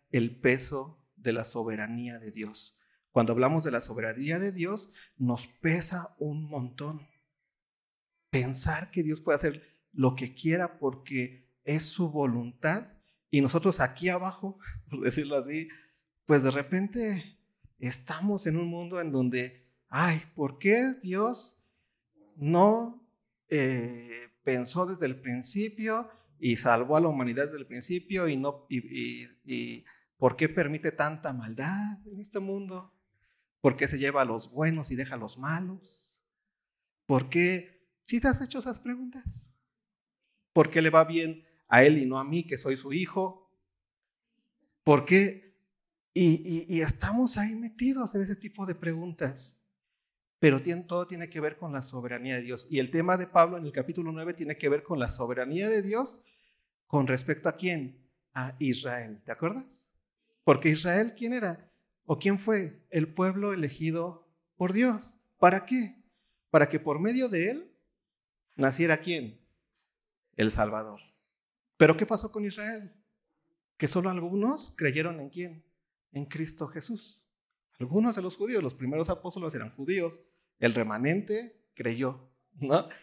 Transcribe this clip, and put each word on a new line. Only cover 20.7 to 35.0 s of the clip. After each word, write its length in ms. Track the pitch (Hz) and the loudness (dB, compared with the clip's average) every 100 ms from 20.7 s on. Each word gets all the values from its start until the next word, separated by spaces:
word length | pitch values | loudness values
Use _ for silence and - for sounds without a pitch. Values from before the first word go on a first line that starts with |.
| 233 262 262 | 4 4 -2
Dios 560 | 185 185 226 240 - _ _ _ _ _ _ _ _ | -6 -2 0 -2 -12 _ _ _ _ _ _ _ _
no, 720 | 156 147 175 202 226 233 - _ _ _ _ - | -6 2 6 6 6 0 -10 _ _ _ _ -2
eh, 800 | 151 131 127 120 120 120 117 123 _ | 0 2 0 -4 -8 -14 -16 -16 _
pensó 440 | - 127 123 170 180 | -2 -2 -2 -2 -2
desde 200 | 180 143 | -2 -4
el 140 | 131 | -4
principio 920 | 127 123 127 196 214 214 220 220 226 - _ - | -6 -6 -4 -4 -4 -4 -2 -2 -4 -14 _ -4
y 160 | 123 113 | 0 2
salvó 400 | 127 117 127 156 | 4 4 4 4
a 40 | |
la 60 | 170 | 4
humanidad 380 | 143 123 120 | 2 -2 -2
desde 140 | 147 151 | -4 -6
el 80 | 131 | -12
principio 600 | 123 - 180 175 190 165 | -14 -6 -8 -4 -2 -2
y 100 | 135 | 0
no, 300 | 139 143 - | -2 -6 -6
y, 100 | 123 | -8
y, 500 | - 131 120 120 120 _ | -6 -8 -8 -8 -14 _
y 400 | 135 123 120 117 - - _ - | -10 -8 -6 -10 -18 -20 _ 2
por 180 | 127 | 2
qué 140 | 123 156 | 4 -2
permite 420 | 156 147 151 170 | 0 -2 -2 -4
tanta 420 | - 147 156 151 | -2 -2 -2 -8
maldad 720 | 127 110 113 139 196 208 202 214 | -8 -8 -6 -4 -4 -6 -8 -14
en 100 | 196 | -16
este 220 | 208 208 | -10 -8
mundo? 520 | 196 196 196 185 185 _ _ _ _ _ _ _ | -6 -6 -8 -12 -16 _ _ _ _ _ _ _
¿Por 160 | 143 135 | 2 2
qué 100 | 139 | -2
se 140 | 139 | 0
lleva 220 | 139 143 | 0 2
a 20 | |
los 260 | 127 113 - | 0 0 -6
buenos 400 | 127 156 160 131 | -2 0 0 -4
y 60 | |
deja 180 | 127 | -6